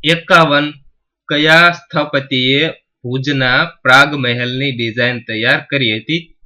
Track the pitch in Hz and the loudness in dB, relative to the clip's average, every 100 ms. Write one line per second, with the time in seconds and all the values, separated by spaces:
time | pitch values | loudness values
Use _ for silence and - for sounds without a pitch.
0 | 151 165 - 175 160 143 147 147 _ _ | 0 -2 2 2 4 2 -2 -8 _ _
1 | _ _ - 147 156 160 175 165 _ 165 | _ _ -6 -2 4 6 4 2 _ -6
2 | 147 143 135 131 127 139 160 - _ _ | -2 -4 -2 -2 0 0 0 -6 _ _
3 | 123 131 135 139 127 131 165 - 131 131 | -8 -6 -4 -2 0 0 0 -4 2 4
4 | 147 147 123 120 123 127 139 120 117 110 | 4 0 -4 -4 -4 -4 -6 -4 -6 -2
5 | 120 123 - 110 117 151 - 143 120 107 | -2 -2 -8 -4 0 -2 -2 -2 0 -2
6 | 110 165 165 _ | -4 -8 -8 _